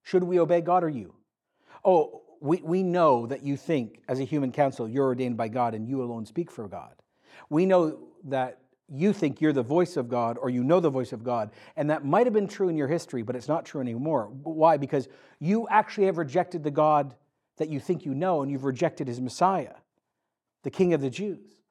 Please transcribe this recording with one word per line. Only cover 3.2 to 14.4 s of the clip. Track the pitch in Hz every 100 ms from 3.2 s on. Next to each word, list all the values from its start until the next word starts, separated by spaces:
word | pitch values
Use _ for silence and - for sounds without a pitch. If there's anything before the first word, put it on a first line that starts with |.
| 117
that | 135
you | 139 139
think | - 156 113 - -
as | 127
a | 135
human | 151 135
council | 120 139 135 113
you're | 127 135
ordained | 123 127 117
by | 117
God | 120 123
and | 110 110
you | 135
alone | 120 117 110
speak | - 170
for | - 110
God. | 90 78 _ _ _ _ - -
We | 147 190
know | 185 160 135 - _ 135
that | 135 120 - _ _ _
you | 135 190
think | 202 156 -
you're | 156
the | 139
voice | 117 160 175 160
of | 120
God | 120 117 117
or | 131
you | 123
know | 127 180
the | 170
voice | 135 120
of | 113
God, | 120 120 107 - - -
and | 147
that | 151 139
might | 180 247
have |
been | 214 196
true | - 185
in | 160
your | 135
history, | 165 - 127
but | 113 123
it's | 117
not | 160 -
true | 151
anymore." | 123 117 147 147 104
Why? | 135